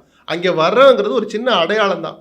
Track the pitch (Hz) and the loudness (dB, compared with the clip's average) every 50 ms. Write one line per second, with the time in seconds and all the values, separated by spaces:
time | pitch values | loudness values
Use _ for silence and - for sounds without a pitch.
0 | _ _ _ _ _ - 151 175 175 185 170 156 156 175 208 240 269 277 254 202 | _ _ _ _ _ -8 -8 -4 -2 -2 0 0 0 2 4 4 6 6 6 4
1 | 202 - 269 233 208 - - 208 240 254 226 180 165 170 208 220 208 196 185 165 | 0 -2 -2 -4 -4 -4 -8 -6 -2 0 0 0 0 0 0 0 0 -2 -2 -4
2 | 160 151 - - | -8 -12 -14 -16